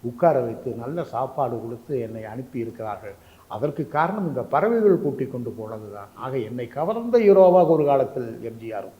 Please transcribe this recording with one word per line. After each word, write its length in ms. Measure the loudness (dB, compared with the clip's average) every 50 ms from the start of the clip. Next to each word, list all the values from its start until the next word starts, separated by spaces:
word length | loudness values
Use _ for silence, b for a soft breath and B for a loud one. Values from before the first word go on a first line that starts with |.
உட்கார 380 | -10 -10 -4 2 2 4 4 2
வைத்து, 320 | 0 -2 -6 -8 -8 -8
நல்ல 320 | -8 -8 -10 -10 -8 -8 -10
சாப்பாடு 580 | -6 -6 -6 -6 -6 -4 -4 -4 -4 -4 -8
கொடுத்து 380 | -8 -10 -12 -14 -10 -8 -8 -6
என்னை 240 | -6 -8 -10 -12 -12
அனுப்பி 340 | -12 -12 -12 -14 -10 -8 -8
இருக்கிறார்கள். 540 | -8 -8 -10 -10 -10 -10 -10 -10 -12 -18 -18 b b b b b b
அதற்கு 400 | b -8 -6 -6 -6 -4 -6 -10
காரணம் 400 | -4 -2 -2 -2 -2 -2 -4 -4
இந்த 140 | -4 -4 -6
பறவைகள் 600 | -6 -2 0 0 2 2 2 4 4 4 4 4
கூட்டிக் 300 | 2 -4 -4 -4 -6 -6
கொண்டு 240 | -6 -8 -8 -8 -10 -10
போனதுதான். 480 | -12 -12 -12 -12 -14 -14 -14 -16 -16 -18 _
ஆக, 220 | -12 -10 -6 -6
என்னை 300 | -6 -6 -6 -8 -10 -10
கவர்ந்த 520 | -8 -6 -6 -4 -4 -4 -4 -4 2 2 6
ஹீரோவாக 480 | 6 8 8 10 10 10 10 8 6
ஒரு 180 | 6 4 4 4
காலத்தில் 540 | 4 4 2 2 0 -2 -6 -8 -8 -10 -10 -12
எம் 140 | -12 -12
ஜி 140 | -10 -12 -10
ஆரும் 260 | -10 -10 -10 -12 -16